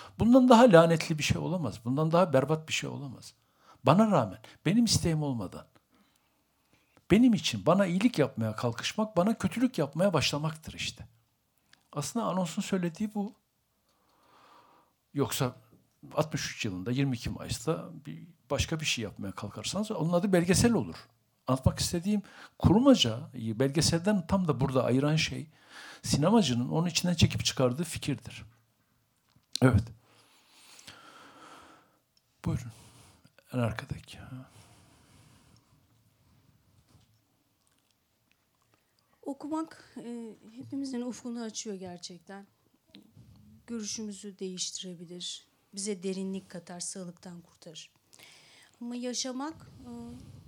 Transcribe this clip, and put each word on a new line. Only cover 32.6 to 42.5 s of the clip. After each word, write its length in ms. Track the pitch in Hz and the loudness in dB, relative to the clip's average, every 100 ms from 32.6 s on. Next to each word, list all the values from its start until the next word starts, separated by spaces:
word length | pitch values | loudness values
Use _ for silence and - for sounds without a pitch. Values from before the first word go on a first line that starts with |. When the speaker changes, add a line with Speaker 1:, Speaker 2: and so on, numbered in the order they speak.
| - - - - - _ _ _ _ | -8 -18 -20 -20 -20 _ _ _ _
Speaker 1:
En 60 | 127 | -4
arkadaki. 600 | 117 - - - - - - 127 131 - - _ _ _ _ - - _ _ _ _ _ _ _ _ _ _ _ _ _ _ _ _ _ _ _ _ _ _ _ _ _ _ _ _ _ _ _ _ _ _ _ _ _ _ _ | -4 -4 -8 -10 -14 -18 -16 -18 -18 -20 -20 _ _ _ _ -20 -20 _ _ _ _ _ _ _ _ _ _ _ _ _ _ _ _ _ _ _ _ _ _ _ _ _ _ _ _ _ _ _ _ _ _ _ _ _ _ _
Speaker 2:
Okumak, 720 | - 269 294 311 320 - - 240 | -12 -10 -8 -6 -8 -12 -20 -16
e, 380 | 233 240 226 - 202 233 | -12 -12 -14 -16 -20 -18
hepimizin 460 | 254 277 269 247 | -12 -8 -6 -6
ufkunu 400 | 247 - 240 233 | -8 -10 -10 -10
açıyor 340 | 226 - 220 190 | -10 -10 -10 -12
gerçekten. 720 | 185 175 - 175 - 196 202 | -12 -14 -16 -18 -18 -20 -20